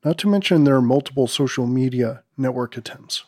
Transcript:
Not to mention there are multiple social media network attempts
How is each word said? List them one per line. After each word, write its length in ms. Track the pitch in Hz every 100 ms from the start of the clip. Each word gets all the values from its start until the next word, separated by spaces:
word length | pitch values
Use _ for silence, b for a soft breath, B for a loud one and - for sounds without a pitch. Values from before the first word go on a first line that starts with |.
Not 140 | 151 165
to 100 | 208
mention 360 | 202 - 170
there 120 | 143 135
are 60 |
multiple 440 | 123 135 143 135 123
social 400 | - 135 - 123
media 580 | 127 127 123 113 117 _ -
network 400 | 131 127 120 -
attempts 480 | - - - -